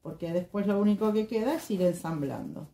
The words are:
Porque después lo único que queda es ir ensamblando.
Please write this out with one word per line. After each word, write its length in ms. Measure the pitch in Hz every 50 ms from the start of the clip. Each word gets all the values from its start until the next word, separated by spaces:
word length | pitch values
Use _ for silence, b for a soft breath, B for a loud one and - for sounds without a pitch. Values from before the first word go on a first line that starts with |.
| _
Porque 280 | 180 156 - 175 165
después 360 | 170 175 175 - - 202 196
lo 120 | 202 202 202
único 320 | 208 208 208 190 214 220
que 140 | 208 220 214
queda 300 | 214 233 220 220 262 320
es 160 | 320 - -
ir 100 | 214 180
ensamblando. 880 | 180 180 165 170 - 165 165 151 143 135 120 113 - - - - 156 -